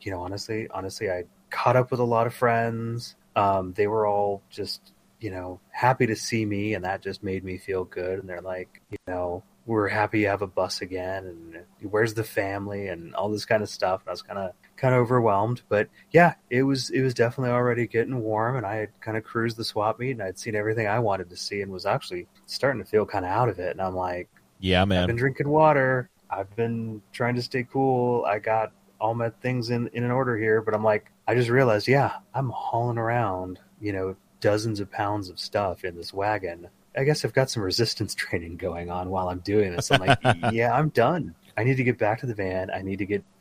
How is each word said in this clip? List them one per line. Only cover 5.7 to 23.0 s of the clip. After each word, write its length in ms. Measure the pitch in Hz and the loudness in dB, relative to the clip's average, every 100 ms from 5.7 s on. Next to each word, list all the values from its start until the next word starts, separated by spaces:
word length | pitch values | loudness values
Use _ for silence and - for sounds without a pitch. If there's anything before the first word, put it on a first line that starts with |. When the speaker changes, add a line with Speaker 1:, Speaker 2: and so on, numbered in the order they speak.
Speaker 1:
happy 340 | - 123 131 120 | 0 2 4 2
to 80 | 107 | 0
see 300 | - 113 107 | -2 -2 -2
me, 280 | 101 107 | -2 -2
and 120 | 101 90 | -2 -2
that 160 | 98 | -4
just 200 | 98 92 | -6 -6
made 200 | 101 95 | -4 -4
me 140 | 92 92 | -6 -8
feel 260 | - 92 | -6 -4
good. 360 | 90 90 90 95 | -4 -6 -4 -6
And 80 | 92 | -8
they're 120 | 87 | -10
like, 400 | 92 92 92 - - | -8 -10 -10 -18 -16
you 80 | 104 - | -14 -8
know, 360 | 90 90 90 - _ 113 | -4 -4 -6 -10 _ -2
"We're 220 | 110 98 | 0 2
happy 320 | 107 104 110 | 2 0 2
you 60 | 101 | 2
have 140 | 98 | 0
a 60 | 98 | -2
bus 340 | 98 92 - | -2 -2 -4
again, 440 | 92 92 92 95 92 | -8 -6 -6 -6 -8
and 640 | 85 82 82 - _ 104 | -14 -16 -18 -20 _ -2
where's 240 | 104 113 110 | 2 2 0
the 80 | |
family?" 640 | 110 - 98 101 101 101 98 | -4 -2 -2 -2 -6 -6 -6
and 260 | 85 82 | -8 -8
all 160 | - 101 | -4 -2
this 160 | 104 - | -2 2
kind 160 | 110 | 2
of 80 | 104 | 0
stuff. 320 | - 95 92 | -2 -2 0
And 80 | - | -4
I 40 | |
was 100 | 87 | -10
kinda, 300 | - 98 92 - _ - | -8 -6 -6 -8 _ -2
kinda 200 | 131 127 | 4 4
overwhelmed, 640 | 117 127 113 98 110 123 - | 4 4 4 4 2 -2 0
but 180 | 104 110 _ _ | 0 0 _ _
yeah, 220 | 160 170 - - | 6 6 4 -2
it 140 | 120 | 2
was, 260 | 135 135 - | 2 0 0
it 120 | 135 | 0
was 120 | 131 | 2
definitely 380 | 120 117 127 127 | 2 2 2 0
already 320 | 123 123 117 113 | 2 2 0 0
getting 360 | 113 117 131 | 0 0 -2
warm, 320 | 110 107 117 131 | -2 0 0 -2
and 100 | 98 | -2
I 100 | 107 | -4
had 240 | 107 - | -6 -8
kinda 180 | - 110 | -6 -6
cruised 360 | - 117 117 113 | -4 -2 -2 -4
the 60 | 110 | -6
swap 340 | 110 107 110 | -2 -2 -2
meet, 120 | 127 | -4
and 120 | 120 | -6
I'd 160 | 95 - | -6 -8
seen 160 | 120 107 | -6 -2
everything 320 | 107 113 107 | -2 0 0
I 100 | 110 | 2
wanted 320 | 113 95 87 | 2 0 -4
to 80 | 92 | -10
see, 240 | - 101 | -8 -6
and 100 | 98 | -6
was 140 | 92 196 | -4 0
actually 400 | 214 - 180 - _ - | -2 -2 -10 -10 _ -14
starting 340 | - 135 117 | -2 -2 -2
to 60 | 92 | 0
feel 160 | 107 | 2